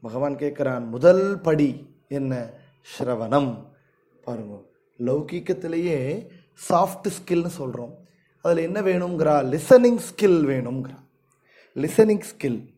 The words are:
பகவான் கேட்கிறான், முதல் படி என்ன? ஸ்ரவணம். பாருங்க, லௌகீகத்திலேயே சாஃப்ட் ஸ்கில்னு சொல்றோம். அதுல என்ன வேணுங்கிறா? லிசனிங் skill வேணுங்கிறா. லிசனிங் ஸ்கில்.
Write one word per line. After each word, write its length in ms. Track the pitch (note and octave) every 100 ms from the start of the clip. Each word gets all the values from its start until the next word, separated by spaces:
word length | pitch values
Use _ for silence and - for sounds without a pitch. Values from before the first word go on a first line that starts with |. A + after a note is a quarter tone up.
பகவான் 340 | A#2 A#2 C#3+ C#3
கேட்கிறான், 520 | C#3+ D3 C#3 B2 A#2
முதல் 520 | A#2 D#3 F#3+ G3 G3
படி 460 | - D#3 D3 A#2+ - _ _
என்ன? 420 | C#3 C3+ B2+ A2+ - _ _ _ -
ஸ்ரவணம். 680 | B2 A#2+ A2 C#3+ C#3 A2 - _ _ _ _ _
பாருங்க, 380 | - A#2+ G#2 G2+ G2 _ _ _
லௌகீகத்திலேயே 1300 | A#2+ C#3 D3 F3 E3+ F3+ E3+ E3 F3 D3+ C3 F3 A#3+ - _ _ -
சாஃப்ட் 400 | E3+ F#3 F#3 G#3
ஸ்கில்னு 420 | - - F3 E3+ E3+
சொல்றோம். 440 | C3+ B2 A#2+ - _ _ _ _
அதுல 180 | - E3+
என்ன 200 | E3 G3+
வேணுங்கிறா? 520 | F#3+ F3+ F3+ E3+ D#3 D3
லிசனிங் 540 | C3 C#3+ C3 B3+ A#3+ A#3+
skill 460 | - - G#3 F3
வேணுங்கிறா. 580 | C#3+ C3 A#2+ C3 B2 - _ _ _ _ _ _ _
லிசனிங் 480 | - D3+ - G#3+ G#3
ஸ்கில். 500 | - - C#3+ A#2 -